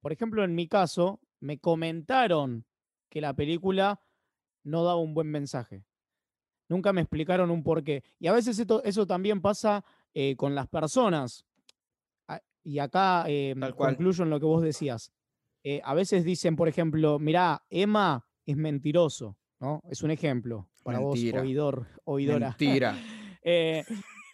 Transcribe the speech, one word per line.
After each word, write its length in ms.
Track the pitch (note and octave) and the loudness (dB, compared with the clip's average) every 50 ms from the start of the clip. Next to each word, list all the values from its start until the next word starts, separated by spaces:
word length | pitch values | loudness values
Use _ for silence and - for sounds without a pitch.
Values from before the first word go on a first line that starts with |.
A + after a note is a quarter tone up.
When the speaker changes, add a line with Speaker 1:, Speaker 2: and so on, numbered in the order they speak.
Speaker 1:
por 120 | - C#3+ D#3 | -10 -10 -6
ejemplo, 320 | - A3+ A3+ G#3+ A3 G3+ | -6 -6 -4 -2 -2 0
en 100 | F3+ E3+ | 0 0
mi 120 | E3+ F3 D#3+ | -2 -2 0
caso, 520 | - G3+ F#3 E3 - - F3 F#3 G3+ - _ _ _ _ | 2 2 2 2 2 0 0 0 0 -6 _ _ _ _
me 180 | - C#3 D3+ C#3 | -10 -10 -10 -4
comentaron 1080 | - F3 E3 D#3+ E3 E3 E3 E3 D3+ - C4 C4 B3 G#3+ F3 D#3 C#3+ C3 A#2+ A2+ A#2 _ _ _ _ _ _ _ _ _ | 0 0 0 0 0 -4 -6 -8 -6 0 2 2 4 4 2 2 2 -2 -4 -8 -10 _ _ _ _ _ _ _ _ _
que 120 | _ D3+ | _ -6
la 140 | D3+ C#3+ C3+ | -6 -4 -2
película 640 | C#3 D3 D3 E3 E3+ F3+ F#3+ F#3+ F#3+ F#3+ G3+ G#3 - _ _ _ _ _ _ _ _ _ _ _ _ _ | -2 -2 -2 -2 -2 0 0 2 2 2 2 0 -2 _ _ _ _ _ _ _ _ _ _ _ _ _
no 220 | C#3+ D3+ E3+ E3+ | -4 -2 0 2
daba 160 | F3 F3 E3+ | 2 2 0
un 140 | E3 D#3 D#3 | -2 -2 -2
buen 160 | D#3 D#3+ D3+ | -2 -2 -2
mensaje. 540 | D3+ D3 C#3+ C3+ - C3+ A#2 - G2+ F#2+ G2 _ _ _ _ _ _ _ _ _ _ _ _ _ _ _ _ _ | -4 -4 -6 -6 -6 -8 -8 -10 -14 -20 -20 _ _ _ _ _ _ _ _ _ _ _ _ _ _ _ _ _
Nunca 240 | D#3+ F#3 F3 G#3 G3 | -4 0 0 2 2
me 80 | F3+ | 2
explicaron 500 | D#3+ - - D3+ D#3 D3 F3+ F3+ F3+ F3 | 0 -2 -2 -4 -2 0 2 2 2 2
un 140 | E3+ E3+ C#3+ | 0 -2 0
porqué. 400 | C#3+ D#3+ D#3+ D3 D3+ C#3+ C3+ - _ _ _ | 0 0 0 0 -4 -6 -6 -6 _ _ _
Y 80 | - E3 | 0 2
a 40 | G3+ | 2
veces 260 | A#3+ A3+ B3 A3+ F#3+ | 2 2 2 -2 -2
esto, 240 | A#3 F#3 A3 A3 - | 2 2 2 2 2
eso 220 | G3+ F#3+ G#3+ G#3 | 0 0 0 0
también 340 | E3+ G3 F3+ F#3+ G#3 G#3+ G3 D#3+ | 0 0 0 0 0 0 2 2
pasa, 420 | G3+ G#3 - - G#3+ G#3 G3+ - - _ _ _ _ _ | 0 0 2 2 0 0 0 -2 -10 _ _ _ _ _
eh, 220 | D#3 C3+ C#3 C3+ | -2 -2 -2 0
con 180 | - - C#3+ C#3+ | 0 -2 -2 0
las 140 | C#3 C3 - | -2 -4 -4
personas. 760 | - E3 D3+ D3+ - B3+ B3 G#3 F3 D3+ C3 A#2 - - _ _ _ _ _ _ _ _ _ _ _ _ _ _ _ _ _ - | -2 -2 -2 0 2 4 4 4 2 2 -2 -4 -10 -14 _ _ _ _ _ _ _ _ _ _ _ _ _ _ _ _ _ -14
Ah, 120 | D3 - - _ _ _ _ | -14 -14 -14 _ _ _ _
y 160 | E3+ C#3+ C#3+ | -8 -4 -4
acá, 460 | C#3+ C3+ - F3+ G3 F#3+ F#3 F3 E3 | -4 0 2 2 4 4 4 2 2
eh, 280 | E3 D3 C#3+ C#3 C3+ C3+ C3 | 0 0 0 -2 -2 -4 -4
Speaker 2:
Tal 160 | C3 C3+ B2+ | -4 -6 -2
cual. 220 | - C3+ C3+ C#3+ | 0 0 0 2
Speaker 1:
concluyo 260 | C#3+ E3+ F#3 F#3 E3+ F3+ | 2 2 2 2 2 0
en 80 | D#3+ | 0
lo 80 | D#3 D3 | 0 2
que 80 | D3 | 2
vos 160 | D#3 D#3+ E3 E3 | 4 4 4 2
decías. 500 | D#3+ D3 - D#3 C#3 A#2+ A2+ - - _ _ _ _ _ _ _ _ _ _ _ | 0 -2 -2 -4 -4 -4 -6 -8 -14 _ _ _ _ _ _ _ _ _ _ _
Eh, 160 | C#3 C#3+ C#3+ - | -6 -6 -6 -4
a 100 | C3 C#3 | -2 0
veces 300 | E3 G3 F3+ G#3+ F#3 E3+ | 0 2 2 2 2 2
dicen, 300 | E3 F#3 D#3 - F3 D#3+ | 2 0 0 0 0 2
por 120 | D#3+ E3+ E3 | 2 2 2
ejemplo, 500 | D#3 - E3+ D#3+ D3 D#3 D#3 D3+ D3 D3 | 2 2 0 0 2 2 2 4 2 2
"Mirá, 460 | D3+ D3+ D#3+ F3 F3+ F3 D3 - - _ | 2 2 4 4 4 4 2 -2 -4 _
Emma 580 | - E3+ G3 G#3 G#3+ G#3+ G3+ F3 D3 B2 - _ _ _ _ | -2 0 2 4 4 4 4 2 2 0 -4 _ _ _ _
es 100 | - C#3+ | -4 -2
mentiroso", 800 | C#3+ D#3 D#3 D3 C#3+ C3 D3 D3 F3 E3+ D3 - - B2 G#2+ G2+ - _ _ _ _ | -2 0 -2 -2 -2 -2 2 4 4 4 4 2 -4 -12 -14 -14 -16 _ _ _ _
¿no? 240 | B2+ C3 D3+ D3 - F3 | -6 -6 -6 -6 -8 -12
Es 120 | E3+ - - | -12 -4 -2
un 100 | D3+ D#3 | -2 -2
ejemplo 560 | - - D3+ C3 B2 A2 B2 A#2 G#2+ F#2+ - _ _ _ | 0 0 -2 -2 -2 -4 -6 -8 -10 -12 -16 _ _ _
para 160 | B2+ B2 A#2 | -6 -4 -2
vos, 260 | C3+ C#3 C#3+ B2 A#2 | -2 -2 -2 0 -2
Speaker 2:
Mentira. 140 | A#2 A2+ C3 | 0 -2 -2
Speaker 1:
oidor, 480 | C3 C3+ C3 C#3+ D3+ C#3+ C3 B2 A#2 - - - _ | -2 -2 -2 -2 -2 -2 -2 -4 -8 -12 -16 -18 _
oidora. 520 | - C#3 C#3 C#3 C#3+ D3 D3 - C3+ A2+ | -6 -4 -2 -2 0 0 0 -2 -4 -2
Speaker 2:
Mentira. 360 | - D3+ C#3 C3+ C3+ B2 A#2 G2+ | 0 0 2 4 4 2 2 -2
Speaker 1:
<laughs> 480 | - - - - - - - - - _ | -4 -10 -14 -16 -16 -16 -18 -20 -8 _
Eh, 420 | E3+ F3 E3+ E3 D#3+ D#3+ D#3+ - - A3+ G3+ G3 - - - - - | 2 2 4 4 2 0 -4 -6 -8 -10 -12 -12 -16 -18 -20 -20 -20